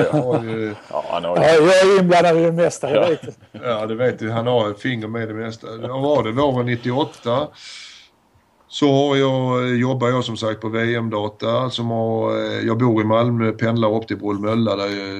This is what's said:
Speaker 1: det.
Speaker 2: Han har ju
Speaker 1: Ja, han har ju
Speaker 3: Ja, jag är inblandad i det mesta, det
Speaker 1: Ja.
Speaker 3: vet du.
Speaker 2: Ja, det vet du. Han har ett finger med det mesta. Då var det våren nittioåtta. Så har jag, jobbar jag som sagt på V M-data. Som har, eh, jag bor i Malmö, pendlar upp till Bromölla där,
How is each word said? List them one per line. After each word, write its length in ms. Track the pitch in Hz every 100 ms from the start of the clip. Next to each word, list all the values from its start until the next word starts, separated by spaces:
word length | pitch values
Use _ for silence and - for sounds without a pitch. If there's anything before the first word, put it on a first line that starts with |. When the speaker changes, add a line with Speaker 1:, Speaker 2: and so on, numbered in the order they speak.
Speaker 1:
det. 60 | -
Speaker 2:
Han 100 | 151
har 220 | 127 117
ju 320 | 113 113 107 104 -
Speaker 1:
Ja, 120 | 76 -
han 140 | 87
har 140 | 87 87
ju 60 |
Speaker 3:
Ja, 60 | 147
jag 460 | 160 165 190 190 196
är 40 |
inblandad 380 | 180 175 175 165
i 40 |
det 100 | 170
mesta, 360 | 165 170 - 135
det 80 | 208
Speaker 1:
Ja. 120 | 180
Speaker 3:
vet 120 | 151
du. 380 | - - - 110
Speaker 2:
Ja, 220 | 123 110 110
det 100 | 113
vet 240 | 127 104
du. 100 | 110
Han 160 | 117 120
har 240 | 123 104
ett 80 | 104
finger 280 | 127 120 110
med 200 | 117 110
det 60 |
mesta. 340 | 110 113 113 - 113
Då 100 | 123 135
var 240 | 143 143
det 80 | 110
våren 340 | 120 147 127 123
nittioåtta. 800 | 120 127 127 160 - 120 123 147 - - - - - _ _ _ _ _ _ _
Så 240 | - 147
har 240 | 135 143 135
jag, 600 | 135 131 127 123 127 120
jobbar 300 | 127 127 120
jag 140 | 127
som 140 | 117 107
sagt 240 | 110 107
på 80 | 113
V 260 | 113 117 117
M-data. 760 | 113 107 107 - 113 120 127
Som 200 | 120 117
har, 460 | 117 113 113 110 110
eh, 300 | 110 107 113
jag 100 | 113
bor 240 | 123 110
i 40 | 107
Malmö, 460 | 113 120 117 113
pendlar 440 | 110 117 117 110 110
upp 120 | 110
till 100 | 101
Bromölla 580 | 101 101 104 113 110 98
där, 140 | 101 101 98